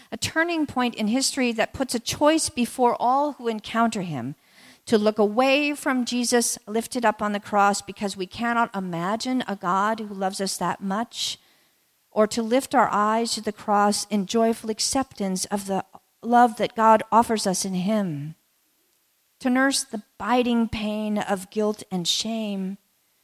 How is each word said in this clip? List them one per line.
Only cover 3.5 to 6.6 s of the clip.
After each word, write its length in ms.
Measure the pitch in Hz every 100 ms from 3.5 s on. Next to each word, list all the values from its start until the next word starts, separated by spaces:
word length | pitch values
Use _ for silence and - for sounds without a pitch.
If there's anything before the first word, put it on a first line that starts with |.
| 220 - 226 233 220
him, 340 | 180 143 120 151 _ _ - - -
to 120 | 220
look 200 | 214 214
away 560 | 208 208 247 277 294
from 300 | 294 302 254
Jesus 540 | 240 240 240 240 233 -